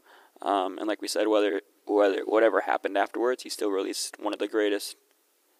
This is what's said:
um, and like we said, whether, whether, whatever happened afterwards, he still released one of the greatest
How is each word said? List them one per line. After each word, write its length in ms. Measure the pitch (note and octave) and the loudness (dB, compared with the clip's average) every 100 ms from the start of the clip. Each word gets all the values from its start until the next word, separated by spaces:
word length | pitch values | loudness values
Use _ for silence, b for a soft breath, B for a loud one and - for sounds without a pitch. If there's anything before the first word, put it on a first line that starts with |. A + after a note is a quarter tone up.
| b b b b | b b b b
um, 360 | - G2+ F#2 F#2 | -2 0 -2 -6
and 80 | A2 | -6
like 140 | G2+ | -6
we 60 | G#2+ | -4
said, 180 | - G#2+ | -2 2
whether, 340 | G#2+ G#2 F#2+ - _ - | 4 2 0 -6 _ -2
whether, 360 | G#2 G2+ F#2 | 4 4 2
whatever 380 | - A2 A2+ F#2+ | 2 4 4 4
happened 360 | - - F#2 G2 | 0 -2 0 -2
afterwards, 460 | G2+ G#2+ A#2+ B2+ | -2 0 -2 -2
he 60 | - | -6
still 200 | - G#2 | -6 -2
released 460 | G2 G2 G2+ - - | -2 -2 -6 -8 -8
one 140 | G#2 | -8
of 60 | G2+ | -4
the 80 | G#2 | -2
greatest 480 | A2 G#2 G2+ - - _ _ _ _ _ | 0 2 0 -6 -14 _ _ _ _ _